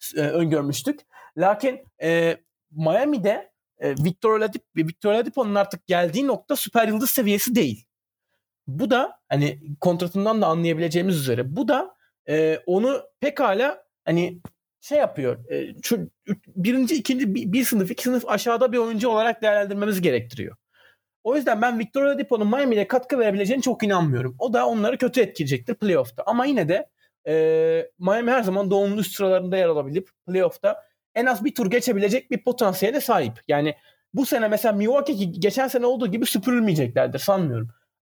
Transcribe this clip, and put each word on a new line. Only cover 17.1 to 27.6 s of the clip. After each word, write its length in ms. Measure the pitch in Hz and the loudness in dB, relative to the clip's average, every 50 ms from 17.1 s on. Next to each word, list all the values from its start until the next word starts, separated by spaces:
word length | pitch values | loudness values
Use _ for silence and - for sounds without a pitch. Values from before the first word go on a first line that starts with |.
| 262 254 277 202 190 | -2 -2 0 -2 -2
bir, 180 | 240 226 196 185 | -2 -2 0 0
bir 100 | 262 247 | 0 0
sınıf, 280 | - 247 208 190 175 | 2 2 0 0 0
iki 120 | 240 - - | -4 -4 -2
sınıf 200 | 254 254 240 240 - | 0 0 0 0 0
aşağıda 440 | 208 208 - 240 233 226 262 247 | -2 -2 0 0 0 2 2 2
bir 60 | 214 247 | 2 0
oyuncu 320 | 226 226 226 214 226 254 | -2 0 -2 -2 0 0
olarak 320 | 220 214 220 233 220 226 | 2 2 2 0 0 0
değerlendirmemiz 600 | 226 214 208 208 202 196 202 202 208 214 202 185 | 0 2 2 2 0 -2 -2 -4 -2 -2 -2 0
gerektiriyor. 540 | 175 165 127 113 113 120 - 110 92 - - _ _ _ _ _ _ _ _ _ _ _ _ _ - | 2 2 0 0 -2 -6 -10 -10 -10 -10 -12 _ _ _ _ _ _ _ _ _ _ _ _ _ -4
O 120 | 214 269 | -2 -2
yüzden 260 | 302 247 269 233 208 | 0 2 0 0 2
ben 180 | 233 254 240 220 | 2 0 0 -2
Victor 240 | 220 - - 277 277 | -6 -4 -2 0 2
Oladipo'nun 440 | 285 277 - 277 - 247 214 208 208 | 2 2 0 -2 -2 0 0 2 0
Miami'de 400 | 226 277 285 262 226 208 196 - | 2 2 2 2 2 0 0 2
katkı 320 | - - - - 294 254 | 0 0 0 0 0 0
verebileceğine 420 | 226 208 196 202 202 190 254 269 | 2 2 2 0 0 0 0 0
çok 220 | - 254 240 - 220 | 0 -2 -2 0 0
inanmıyorum. 520 | 202 196 180 170 151 127 120 123 127 127 - | 0 2 2 2 2 0 0 -2 -4 -6 -4
O 140 | 220 247 220 | -4 0 0
da 140 | 240 254 240 | 0 0 2
onları 300 | 233 220 208 226 - - | 0 0 0 0 0 0
kötü 240 | 254 240 - 262 | -2 0 2 2
etkileyecektir 540 | 214 190 - - 151 131 143 123 120 - 226 | 0 0 0 -6 -2 -2 -2 -4 -2 -6 -6
playoff'ta. 480 | - 214 202 175 143 - - - - - | -4 0 0 2 2 0 -2 -4 -8 -4
Ama 200 | 196 226 240 254 | -2 0 0 0
yine 240 | 285 285 226 165 147 | 0 2 0 2 2
de, 200 | 175 226 294 - _ _ _ _ _ _ - 151 | 0 -2 -2 -6 _ _ _ _ _ _ -6 -2
e, 60 | 156 160 160 160 160 160 | 0 2 2 4 2 2